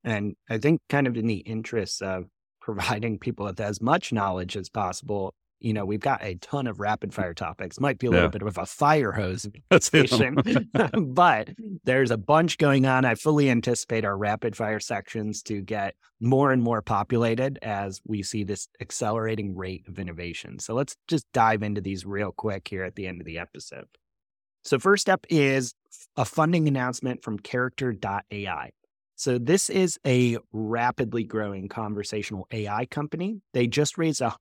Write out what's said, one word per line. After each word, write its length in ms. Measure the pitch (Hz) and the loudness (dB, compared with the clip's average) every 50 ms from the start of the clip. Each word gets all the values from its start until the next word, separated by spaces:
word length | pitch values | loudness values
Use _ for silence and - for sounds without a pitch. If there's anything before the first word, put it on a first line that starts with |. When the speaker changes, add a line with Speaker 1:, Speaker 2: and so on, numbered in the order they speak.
| - | -4
Speaker 1:
And 320 | 120 110 101 101 104 - - _ - | -2 -2 -2 -2 -4 -6 -8 _ -6
I 80 | 117 | -4
think 240 | 110 123 151 165 151 _ - | 0 2 2 2 2 _ 0
kind 180 | - 143 139 | 2 2 2
of 80 | 127 - | 2 0
in 120 | 113 110 | 0 0
the 100 | 117 107 | 0 -2
interests 640 | 92 - 110 110 110 104 - - 113 95 - - - | -2 -4 -6 -8 -8 -6 -4 -2 -4 -2 -2 -4 -6
of 240 | 101 95 95 92 90 - _ _ _ | -6 -4 -4 -6 -8 -10 _ _ _
<laughs> 180 | _ _ _ | _ _ _
providing 580 | - - 107 95 92 - 117 107 113 117 107 98 | -10 -8 -6 -4 -2 -2 -2 -2 -2 -4 -4 -4
people 260 | - 123 87 - 101 | -4 -6 -6 -4 -6
with 160 | 104 90 - | -6 -6 -4
as 180 | 107 104 104 98 | -4 -4 -4 -2
much 320 | 113 123 156 185 - - | 0 2 2 2 0 0
knowledge 460 | 120 110 98 98 92 92 90 90 - | -2 -2 0 0 -2 -4 -4 -6 -8
as 120 | 104 92 - | -8 -10 -8
possible, 640 | - 110 101 92 95 - - - 104 101 95 95 - _ _ _ _ _ | -6 -4 -4 -4 -4 -6 -6 -6 -4 -4 -4 -6 -8 _ _ _ _ _
you 100 | - 117 107 | -4 -2 -2
know, 120 | 107 101 | -2 -2
we've 160 | 95 104 104 | -2 -2 -2
got 200 | - 139 131 - | 0 0 0 -2
a 140 | - 104 90 | -2 -6 -10
ton 320 | 87 - - - 143 131 | -10 -8 -6 -4 -2 -2
of 140 | 120 101 90 | -4 -4 -2
rapid 320 | 101 104 107 - - 101 - | -2 -2 -2 -2 -4 -6 -4
fire 200 | - 95 90 85 | -4 -4 -4 -4
topics. 460 | - 95 80 - - 95 90 - - | -6 -8 -8 -8 -8 -10 -10 -6 -2
Might 180 | 131 143 127 | -2 -2 -2
be 100 | 90 131 | 0 0
a 40 | 120 | 2
little 140 | 87 87 85 | 4 4 4
Speaker 2:
Yeah. 40 | - | 4
Speaker 1:
bit 120 | - 104 | 2 -2
of 160 | 98 107 92 | -6 -6 -6
a 80 | 85 90 | -6 -8
fire 480 | - - - 147 143 156 151 127 107 - | -6 -2 2 4 4 4 4 2 0 -2
hose 340 | 107 101 92 95 110 - 104 - - | -2 -2 -2 -4 -6 -8 -10 -14 -8
Speaker 2:
<laughs> 100 | - - | 2 6
That's 200 | - 131 - - - | 6 6 6 6 6
it. 160 | 160 139 - | 6 6 6
Speaker 1:
station, 260 | 127 110 110 127 143 139 123 220 - 123 110 - - | 6 4 4 4 4 2 2 4 4 2 2 2 2
<laughs> 400 | - 220 - - 220 170 131 127 | 2 2 2 2 0 0 2 4
but 360 | 151 175 175 131 107 110 - - - 226 214 190 - - | 6 6 8 6 4 2 -4 -10 -14 -12 -12 -10 -4 0
there's 260 | 127 127 135 135 117 | 2 4 4 4 4
a 60 | 120 | 2
bunch 400 | 110 95 - 147 160 170 170 - | 0 2 4 6 6 6 4 2
going 280 | - 151 143 139 139 131 | 2 4 6 6 6 6
on. 200 | 135 131 131 131 | 6 4 4 4
I 100 | 123 113 | 4 2
fully 340 | - - 156 151 147 143 135 | 2 2 2 4 4 6 4
anticipate 540 | 120 120 113 123 120 - - - 120 113 107 | 4 4 2 0 0 0 -2 -2 -2 -2 0
our 140 | 101 101 | 0 -2
rapid 380 | 98 104 104 107 107 - 117 104 | -2 0 -2 -2 0 -2 -4 -4
fire 260 | - 117 104 110 107 | -2 -4 -2 -2 -4
sections 600 | - - 117 101 - - - 113 107 107 107 - - | -4 -6 -6 -6 -6 -8 -6 -6 -4 -6 -6 -8 -8
to 180 | - 110 101 | -8 -6 -6
get 340 | 95 - 110 104 98 98 - _ _ _ _ - | -6 -6 -4 -4 -4 -6 -8 _ _ _ _ -2
more 320 | 113 120 135 131 143 139 | 0 2 4 4 4 4
and 100 | 131 127 | 4 4
more 200 | 117 117 117 110 | 2 2 0 -2
populated 760 | 101 - 110 98 104 - 127 117 117 117 113 117 127 139 139 - | 0 0 0 0 0 2 2 2 2 2 2 0 -2 -2 -4 -6
as 400 | - 113 104 98 101 98 95 - - | -8 -6 -6 -6 -6 -8 -8 -10 -8
we 160 | - 110 101 | -6 -6 -6
see 220 | 98 - - 107 101 | -4 -4 -4 -4 -4
this 240 | 95 101 - - - _ - | -4 -6 -8 -10 -14 _ -14
accelerating 760 | 120 - - - 123 107 110 113 110 110 110 107 101 101 92 | -14 -10 -6 -4 -2 -2 -2 -2 -2 -2 -2 -4 -4 -6 -6
rate 320 | 92 92 92 92 - - | -6 -8 -8 -8 -10 -12
of 100 | - 85 | -14 -12
innovation. 600 | 95 98 90 85 80 87 85 85 - - - - - | -10 -10 -10 -10 -10 -10 -10 -10 -10 -12 -14 -14 -12
So 140 | - - 113 | -8 -4 -2
let's 240 | 123 143 - - _ _ | -2 -2 -2 -6 _ _
just 180 | - 170 143 - _ | -2 -2 -2 -2 _
dive 320 | - 127 113 113 110 107 107 | 2 4 4 4 4 2 0
into 180 | 104 104 101 | -2 -4 -4
these 240 | 90 98 98 92 85 | -4 -4 -6 -6 -6
real 280 | 98 101 98 104 95 - | -6 -4 -4 -4 -4 -6
quick 340 | - - 110 98 98 - | -4 -4 -4 -4 -6 -8
here 160 | - 101 92 92 | -8 -8 -6 -6
at 120 | 90 - | -8 -8
the 120 | - 98 | -8 -10
end 140 | 92 90 85 | -10 -10 -10
of 40 | 82 | -12
the 140 | 82 80 85 | -12 -10 -10
episode. 480 | 87 - - 76 - - - - - _ _ _ _ _ _ _ _ _ _ _ _ _ _ _ - | -12 -12 -14 -18 -18 -16 -16 -18 -18 _ _ _ _ _ _ _ _ _ _ _ _ _ _ _ -4
So 140 | - 143 | 0 0
first 320 | 127 - 190 202 202 - 190 | 2 4 4 4 4 4 2
up 160 | 190 180 _ - | 2 2 _ 2
is 440 | 165 156 139 135 135 135 127 120 - _ _ _ - - - - - | 4 4 4 4 4 2 0 -2 -6 _ _ _ -20 -20 -20 -8 -2
a 80 | - 127 | -2 -2
funding 420 | - - - 156 160 175 170 156 | 0 2 2 2 4 4 4 4
announcement 560 | 151 139 131 123 127 123 - 143 131 123 120 - | 2 2 2 0 -2 -4 -4 -4 -6 -6 -6 -6
from 160 | 117 107 98 | -8 -8 -8
Character 540 | - - - 123 123 127 - - 135 123 113 | -6 -4 -2 0 -2 -2 -2 -4 -4 -4 -4
dot 320 | 92 - 101 98 101 - - | -4 -4 -4 -4 -4 -6 -6
A 180 | 104 101 101 | -8 -8 -6
I. 240 | 95 87 73 62 - - _ _ _ _ _ _ _ _ | -6 -6 -8 -8 -12 -16 _ _ _ _ _ _ _ _
So 200 | - - 143 123 | -6 -2 0 0
this 320 | 123 120 127 175 196 - - | 0 2 2 2 2 2 2
is 280 | - 190 185 170 - - - | 2 2 2 2 0 -2 0
a 320 | 135 127 123 123 120 117 - - _ | 2 4 4 4 4 2 0 -6 _
rapidly 720 | - 107 110 107 117 117 117 123 123 - 127 110 107 117 110 | -8 -6 -4 -2 -2 0 0 0 0 -2 -4 -2 -2 -4 -4
growing 460 | - 110 110 107 101 98 95 92 101 | -2 -4 -4 -4 -4 -6 -8 -8 -10
conversational 800 | - 117 110 107 104 101 101 - - 107 98 - - 92 92 - | -8 -8 -6 -6 -6 -6 -6 -6 -6 -6 -6 -6 -8 -10 -10 -8
A 160 | 117 110 104 | -8 -6 -6
I 180 | 101 104 110 127 | -4 -4 -4 -6
company. 540 | 127 - 147 147 151 - 160 175 196 226 202 - _ - | -6 -6 -6 -6 -6 -6 -6 -6 -6 -8 -10 -10 _ 0
They 120 | 127 123 | 0 0
just 320 | 120 - 143 147 - - | 2 2 2 0 0 0
raised 220 | - 165 160 143 - | 0 0 0 0 0
a 160 | 127 113 - - | -2 -2 -4 -4